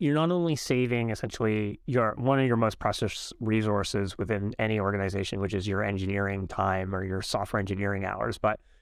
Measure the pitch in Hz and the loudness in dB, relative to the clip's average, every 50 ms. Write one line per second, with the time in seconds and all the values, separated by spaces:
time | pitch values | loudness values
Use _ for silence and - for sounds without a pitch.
0 | 185 143 147 151 160 170 180 180 170 165 156 135 - - 131 123 127 120 120 120 | 2 2 4 4 4 4 4 2 2 2 0 0 0 0 2 2 2 2 2 0
1 | 117 113 107 - - 110 - - 120 110 107 107 104 101 107 - - - 123 123 | 0 0 -2 -2 -4 -6 -4 0 0 2 2 0 0 -2 -4 -6 -4 0 2 2
2 | 113 107 - - 117 131 139 135 135 127 117 113 113 110 - - - 107 104 - | 2 2 2 0 2 2 4 4 4 4 4 4 2 2 0 0 0 -2 0 0
3 | 120 101 - - - - - - 117 110 110 110 107 107 104 101 98 - - 104 | -2 -4 -4 -6 -10 -12 -10 -6 -2 2 2 2 2 2 2 0 0 0 -2 -2
4 | 98 95 - - 101 95 110 101 98 104 - - 110 110 110 107 95 98 101 101 | -2 -2 -4 -4 -4 -2 -2 -2 -2 -2 -2 -2 -2 0 0 0 0 0 0 0
5 | 98 95 98 98 95 - - 98 98 92 104 95 92 104 95 98 107 101 101 95 | 0 0 -2 -2 -2 -2 -2 -2 -2 0 0 -2 -2 0 0 0 0 0 0 -2
6 | 95 95 98 101 101 98 98 98 95 85 - - 98 98 95 92 95 95 98 92 | -2 -2 0 0 0 0 -2 -2 -4 -4 -2 0 0 0 0 0 -2 -2 -4 -4
7 | 98 95 95 95 87 - - 107 101 - - 107 98 98 98 95 101 101 101 98 | -2 -2 -4 -4 -4 -2 -2 -4 -2 -2 -2 -2 -2 -2 -2 -2 -2 -2 -2 -2
8 | 98 95 101 98 110 117 107 - - 107 110 - _ _ _ _ | -2 -4 -4 -2 -2 -2 -2 0 0 0 0 -2 _ _ _ _